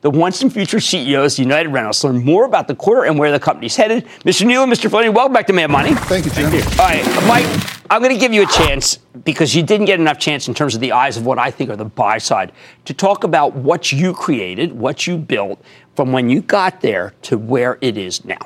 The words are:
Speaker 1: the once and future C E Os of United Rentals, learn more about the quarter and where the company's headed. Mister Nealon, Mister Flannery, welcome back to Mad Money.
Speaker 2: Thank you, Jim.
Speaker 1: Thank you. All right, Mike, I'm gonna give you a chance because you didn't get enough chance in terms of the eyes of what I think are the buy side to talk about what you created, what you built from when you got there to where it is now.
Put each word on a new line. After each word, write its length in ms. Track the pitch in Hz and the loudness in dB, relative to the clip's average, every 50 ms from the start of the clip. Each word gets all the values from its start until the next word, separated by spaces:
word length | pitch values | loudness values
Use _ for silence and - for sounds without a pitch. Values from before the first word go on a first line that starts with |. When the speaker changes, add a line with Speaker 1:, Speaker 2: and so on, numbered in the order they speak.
Speaker 1:
the 100 | - 147 | 0 0
once 320 | 139 151 165 180 - - 262 | 2 2 2 0 0 0 -2
and 100 | 254 - | -2 0
future 260 | 214 196 - - 220 | -2 -4 -2 -2 -2
C 200 | - - - 185 123 135 | -2 -2 -2 -2 -2 0
E 60 | 139 | 0
Os 180 | 139 139 147 - | 2 2 2 2
of 60 | - | 0
United 300 | 131 127 139 156 170 160 | 0 0 2 0 0 -2
Rentals, 340 | 139 127 113 107 107 - - | -2 -4 -2 -2 -4 -2 0
learn 200 | 139 127 123 120 | 0 0 0 0
more 220 | 139 160 196 240 | 2 2 2 2
about 220 | 262 220 175 - | 2 2 -2 -2
the 80 | - 139 | -2 -8
quarter 300 | - - 196 233 254 - | -4 0 2 2 2 2
and 120 | - 156 | 2 2
where 140 | 147 147 147 | 2 2 2
the 80 | 147 139 | 0 0
company's 360 | - 156 135 - - 117 - | 0 -2 -2 -2 -6 -6 2
headed. 320 | - 220 220 226 233 - - - - - | 2 2 2 2 -2 -2 -6 -20 -4 -2
Mister 220 | - 185 - 190 | 0 0 2 2
Nealon, 240 | 240 247 254 269 262 | 2 4 4 4 2
Mister 200 | 240 - - 214 | 2 0 0 0
Flannery, 200 | - 214 233 226 | 2 2 2 4
welcome 240 | 208 226 254 277 262 | 4 2 2 4 2
back 140 | 240 - | 2 2
to 60 | - 190 | 2 0
Mad 180 | 180 160 151 | 2 2 2
Money. 240 | 143 135 - - 302 | 2 2 4 2 0
Speaker 2:
Thank 300 | 240 - - 185 190 165 | 0 0 -2 -2 -2 -2
you, 60 | 151 | -2
Jim. 200 | - - 147 151 | -2 0 0 0
Speaker 1:
Thank 120 | 160 147 139 | 0 0 0
you. 200 | - - - 180 | 0 2 2 2
All 40 | |
right, 400 | 180 160 156 - - - - - | 4 2 0 0 0 0 2 2
Mike, 540 | 202 233 240 254 - - - - - - - _ - | 4 4 4 2 0 -2 -4 -6 -6 -12 -16 _ 0
I'm 120 | 208 226 | 0 2
gonna 160 | 240 262 262 | 2 2 2
give 140 | 208 226 247 | 2 0 2
you 120 | 226 214 196 | 4 2 2
a 40 | |
chance 520 | - - 165 160 151 139 135 - - - - _ _ _ 123 - | 4 4 2 2 2 0 -2 -2 -4 -4 -4 _ _ _ -6 -4
because 320 | 160 151 - 165 135 - | -4 0 0 0 2 2
you 80 | 170 165 | 0 2
didn't 240 | 147 214 208 208 | 2 2 2 4
get 120 | 190 196 175 | 2 2 2
enough 200 | 165 156 147 - | 2 0 0 0
chance 280 | - 156 151 139 - | -2 -2 -2 -4 -4
in 60 | - 117 | -6 -2
terms 220 | - 151 139 110 | -2 -2 -2 0
of 60 | 113 | -2
the 100 | 127 127 | -2 0
eyes 260 | 110 123 135 139 113 | 2 2 2 0 -2
of 80 | 117 113 | -4 -2
what 140 | 123 131 120 | -2 0 0
I 100 | 120 - | 0 -2
think 220 | 117 - 139 110 | -2 -6 -8 -8
are 40 | 107 | -6
the 100 | 101 107 | -8 -10
buy 340 | 110 - - 117 101 110 113 | -10 -4 -2 0 0 0 -2
side 320 | - - - 104 92 87 _ - - - - _ _ | -2 -2 -2 -2 -2 -6 _ -20 -20 -20 -20 _ _
to 80 | - 143 | -14 -6
talk 300 | - 190 196 202 196 - | -2 0 0 0 0 -2
about 320 | - 156 160 147 - - | 0 2 2 2 2 -2
what 360 | 143 127 147 175 175 - - | -2 0 0 0 0 0 -4
you 220 | 135 139 175 185 180 | -2 0 0 -2 -2
created, 600 | - - - 147 117 98 90 92 98 147 170 120 | -4 -4 -4 -4 -4 -4 -6 -4 -4 -6 -6 -6
what 340 | 110 110 131 143 - - | -4 -4 -6 -4 -4 -6
you 100 | - 175 | -6 -4
built 420 | 165 151 - 123 107 101 98 101 - _ - - - _ _ _ | -6 -4 -4 -4 -4 -4 -6 -8 -12 _ -20 -20 -20 _ _ _
from 160 | - 143 127 | -4 -2 0
when 180 | 131 131 123 117 | 0 0 2 2
you 120 | 127 165 | 0 0
got 400 | 185 - - 202 185 185 - - | 0 0 0 0 0 0 -2 -2
there 320 | - 117 104 92 90 101 - _ - | -2 -2 -2 -2 -4 -6 -10 _ -6
to 140 | - 127 107 | -4 -4 -4
where 400 | 107 110 127 127 120 127 127 - | -2 -2 -2 0 0 -2 -2 -2
it 160 | - 127 104 | -4 -4 -4
is 260 | 107 95 90 90 - - | -4 -8 -8 -10 -10 -8
now. 140 | - 92 - - | -8 -10 -10 -10